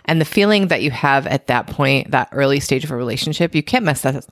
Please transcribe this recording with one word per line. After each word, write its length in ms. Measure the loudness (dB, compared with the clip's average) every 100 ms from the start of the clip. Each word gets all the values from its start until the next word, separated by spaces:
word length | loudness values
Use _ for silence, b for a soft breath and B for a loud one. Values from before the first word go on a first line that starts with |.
| -2
And 140 | 0
the 40 |
feeling 440 | 0 2 4 4 2
that 140 | 0
you 80 | -2
have 360 | 0 2 2 0
at 200 | -2 0
that 180 | -2 -2
point, 440 | -2 0 0 0
that 180 | -2 -2
early 280 | 0 2 2
stage 240 | 0 -2
of 60 | -2
a 60 | -6
relationship, 580 | -4 -4 -4 -2 0
you 80 | 0
can't 220 | 0 0
mess 160 | 0 0
that, 220 | -2 -2 -4